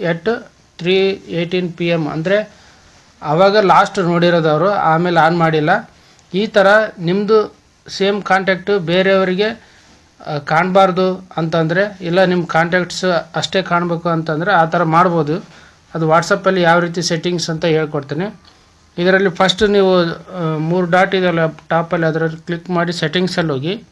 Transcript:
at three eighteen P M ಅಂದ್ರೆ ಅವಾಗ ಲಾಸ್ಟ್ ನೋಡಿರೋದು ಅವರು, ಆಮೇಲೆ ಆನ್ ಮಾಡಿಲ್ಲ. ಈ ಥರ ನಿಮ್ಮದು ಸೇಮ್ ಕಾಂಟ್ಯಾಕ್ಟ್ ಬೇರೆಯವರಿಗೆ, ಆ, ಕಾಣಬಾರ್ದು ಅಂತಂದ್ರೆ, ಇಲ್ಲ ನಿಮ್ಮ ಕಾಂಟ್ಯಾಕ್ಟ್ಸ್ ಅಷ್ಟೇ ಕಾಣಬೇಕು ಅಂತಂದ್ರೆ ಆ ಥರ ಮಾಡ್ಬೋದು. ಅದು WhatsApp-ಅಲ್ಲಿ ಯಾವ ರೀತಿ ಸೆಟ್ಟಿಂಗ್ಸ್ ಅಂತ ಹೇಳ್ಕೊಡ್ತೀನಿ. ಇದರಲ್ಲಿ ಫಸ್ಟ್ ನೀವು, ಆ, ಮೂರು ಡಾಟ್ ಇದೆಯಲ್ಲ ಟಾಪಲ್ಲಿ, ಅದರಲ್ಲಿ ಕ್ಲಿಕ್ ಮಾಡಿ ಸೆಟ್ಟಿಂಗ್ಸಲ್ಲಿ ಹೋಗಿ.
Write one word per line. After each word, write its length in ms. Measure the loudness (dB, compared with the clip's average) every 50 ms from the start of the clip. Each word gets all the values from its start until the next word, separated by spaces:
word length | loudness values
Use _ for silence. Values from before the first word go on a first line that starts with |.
at 280 | -4 -4 -4 -2 -2 -4 -4 -4 -6 -14 _ _ _ _ _ -8
three 420 | -2 0 0 2 2 0 -2 -4 -8 -8
eighteen 480 | -6 -6 -4 -4 -4 -4 -4 -4 -6
P 200 | -4 -4 -2 -2
M 120 | -2 -2 -4
ಅಂದ್ರೆ 500 | -6 -6 -2 -2 -2 -2 -2 -4 -12 -20 -20 -20 -20 _ _ _ _ _ _ _ _ _ -6
ಅವಾಗ 340 | -2 2 4 4 4 4
ಲಾಸ್ಟ್ 420 | 4 4 4 4 4 4 2 0 -2
ನೋಡಿರೋದು 520 | -2 0 0 2 2 2 2 2 2 2
ಅವರು, 180 | 2 2 0 0
ಆಮೇಲೆ 520 | 0 0 0 2 2 2 0 2 2 4
ಆನ್ 180 | 4 4 2 2
ಮಾಡಿಲ್ಲ. 520 | 2 2 2 2 2 2 0 0 -2 -6 _ _ _ _ _ _ _ _ -4
ಈ 120 | -4 -4
ಥರ 200 | 0 2 2 4 6 4 4 2 0 -4 -6
ನಿಮ್ಮದು 580 | -4 -2 -2 0 0 2 2 2 2 0 -6 _ _ _ _ _ _ -14
ಸೇಮ್ 340 | -6 -2 -2 0 0 -2 0
ಕಾಂಟ್ಯಾಕ್ಟ್ 560 | 0 0 0 2 0 -2 -2 -2 -2 -2 -2
ಬೇರೆಯವರಿಗೆ, 680 | 0 0 0 2 2 2 2 2 2 0 0 -2 -2 -4 -4 -8 -14 _ _ _ _ _ _ _ _ _ _ -16 -12
ಆ, 120 | -8 -8 -8
ಕಾಣಬಾರ್ದು 920 | -4 0 0 0 0 2 4 4 4 4 2 0 -2 -2 -2 -4 -10 -12 -8
ಅಂತಂದ್ರೆ, 640 | -6 -4 -2 0 0 0 0 0 -2 -2 -4 -6 -8
ಇಲ್ಲ 240 | -8 -2 0 2 2
ನಿಮ್ಮ 200 | 2 2 0 -2
ಕಾಂಟ್ಯಾಕ್ಟ್ಸ್ 600 | 0 0 0 0 0 0 -2 -2 -4 -6 -4 -2 -2 -2 -2 -4 -4 -6
ಅಷ್ಟೇ 280 | -6 -6 -2 -2 -4 -2
ಕಾಣಬೇಕು 460 | 0 -2 -2 0 -2 -4 -4 -2 -2
ಅಂತಂದ್ರೆ 440 | -2 -2 -2 -4 -4 -4 -2 2 2
ಆ 120 | 2 2
ಥರ 180 | 2 0 0 0
ಮಾಡ್ಬೋದು. 640 | 2 4 4 4 4 2 0 0 -2 -4 -6 -8 -12 -20 -20 -20 -20 _ _ _ _ -6
ಅದು 140 | -4 0 2
WhatsApp-ಅಲ್ಲಿ 540 | 2 2 2 2 -2 0 0 0 0 2 4
ಯಾವ 180 | 4 4 2
ರೀತಿ 220 | 2 -2 -4 -4 -4
ಸೆಟ್ಟಿಂಗ್ಸ್ 480 | -4 -4 -4 -2 -4 -4 -4 -4 -6
ಅಂತ 140 | -4 -2 0
ಹೇಳ್ಕೊಡ್ತೀನಿ. 760 | 0 0 0 0 -2 -4 -6 -6 -6 -6 -6 -6 -6 -10 -14 _ -20 _ _ _ _ _ _ _ _ _ -2
ಇದರಲ್ಲಿ 320 | 0 2 2 4 2 0
ಫಸ್ಟ್ 320 | 0 2 0 0 2 0 0
ನೀವು, 400 | 2 4 4 4 4 4 2 2
ಆ, 540 | 0 -4 -8 -12 -12 -10 -6 -4 -4 -4
ಮೂರು 300 | -2 -2 -2 0 0 0
ಡಾಟ್ 280 | 2 2 2 2 2 2
ಇದೆಯಲ್ಲ 320 | 0 0 0 0 0 0
ಟಾಪಲ್ಲಿ, 600 | -2 -4 -8 -6 -2 -2 -2 0 -2 -2 -2 0
ಅದರಲ್ಲಿ 300 | 0 0 -2 -2 -4 -6
ಕ್ಲಿಕ್ 340 | -8 -10 -8 -10 -8 -6 -4
ಮಾಡಿ 220 | -2 -2 -2 -2 -4
ಸೆಟ್ಟಿಂಗ್ಸಲ್ಲಿ 600 | -4 -4 -4 -2 -2 -2 -2 -2 -2 -2 -2 -4
ಹೋಗಿ. 320 | -4 -4 -6 -8 -8 -10 -16